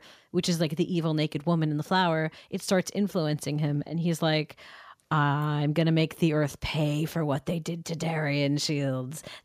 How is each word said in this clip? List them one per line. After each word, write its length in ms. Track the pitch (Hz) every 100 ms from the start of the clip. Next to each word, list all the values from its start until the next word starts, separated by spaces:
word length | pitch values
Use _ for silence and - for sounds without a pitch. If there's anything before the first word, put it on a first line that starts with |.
| - - _
which 160 | 180 180
is, 100 | 165
like, 160 | 160 151
the 180 | 175 170
evil 180 | 160
naked 320 | 156 151 151 147
woman 240 | 165 156
in 80 | 151
the 60 |
flower, 480 | - 185 180 160 156 - -
it 120 | 190
starts 260 | - 185 - -
influencing 640 | 202 190 151 151 - 151
him, 240 | 151 147 -
and 140 | 165
he's 220 | 170 160
like, 340 | 160 156 151 - - - - - -
"I'm 640 | 156 143 147 151 147 147
gonna 180 | 151 165
make 260 | 160 160 -
the 160 | 165
Earth 260 | 151 143 -
pay 440 | - 147 147 147 156
for 180 | 165
what 220 | 151 139 -
they 140 | 170
did 260 | 160 170 165
to 100 | 165
Darien 640 | 165 160 151 143 143 147
Shields. 640 | - 147 139 131 127 156 - -